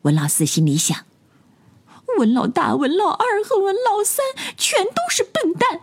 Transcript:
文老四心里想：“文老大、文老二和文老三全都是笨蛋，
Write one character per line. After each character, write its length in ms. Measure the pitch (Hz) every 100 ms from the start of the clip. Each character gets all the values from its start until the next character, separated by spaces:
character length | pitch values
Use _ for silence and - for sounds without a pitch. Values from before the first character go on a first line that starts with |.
文 120 | 147 151
老 100 | 147
四 180 | - 151
心 200 | - 160
里 100 | 147
想 300 | - 160 - _ _ _ _ _ _ _ _ - - 466
：“文 140 | 220
老 120 | 254 -
大、 300 | 294 - 254
文 220 | 277 349
老 120 | 392
二 300 | - 494 415
和 160 | 415 427
文 140 | 392
老 300 | 392 494 415
三 220 | 415 - 539 523 - -
全 260 | - 571
都 120 | 403 679 698
是 140 | -
笨 300 | - - 330
蛋， 260 | 339 320 339